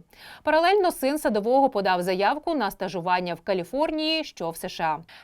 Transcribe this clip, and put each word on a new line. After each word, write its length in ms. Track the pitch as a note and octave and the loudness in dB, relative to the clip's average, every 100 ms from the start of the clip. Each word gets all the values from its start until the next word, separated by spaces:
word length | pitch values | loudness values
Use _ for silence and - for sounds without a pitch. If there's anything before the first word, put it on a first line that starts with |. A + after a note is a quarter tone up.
| - - - - | -14 -20 -20 -6
Паралельно 480 | - D#4 F4 G#4 F4+ | 2 4 4 4 2
син 260 | - C4 D4 | 0 -2 0
Садового 520 | D4 G#3+ G#3 C4 C4+ | 0 0 2 4 4
подав 320 | G#3+ G3 F3+ | 2 0 0
заявку 520 | F3+ F#3 G3+ C#4+ E4+ | 0 0 0 0 -2
на 180 | D#4 G3+ | -2 -4
стажування 600 | - F#3+ F3 E3+ F3+ F3+ | -4 -6 -4 -2 -2 -2
в 80 | E3+ | -6
Каліфорнії, 840 | - F#3+ E3+ C4 D#4+ D#4 D#4 D#4+ | -4 -4 -4 -2 -2 -2 -2 -2
що 260 | D4+ - E3+ | -4 -8 -8
в 80 | E3 | -6
С 120 | F3+ | -10
Ш 140 | - | -4
А. 160 | E3 D#3 - - | -4 -4 -8 -20